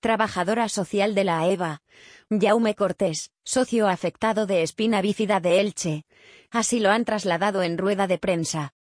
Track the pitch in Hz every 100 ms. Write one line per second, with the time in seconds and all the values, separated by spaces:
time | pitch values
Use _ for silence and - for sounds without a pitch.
0 | 226 226 220 - 175 220 226 - 180 202
1 | 202 202 196 165 165 190 175 151 _ -
2 | - - _ 214 202 220 226 208 196 180
3 | 190 156 - _ - - 254 240 214 180
4 | 180 - 220 214 208 190 160 - 220 214
5 | 190 202 208 202 170 180 202 - 175 151
6 | - _ - - _ 233 220 240 202 214
7 | - 214 196 170 202 196 175 170 190 196
8 | 196 180 - 170 160 156 143 _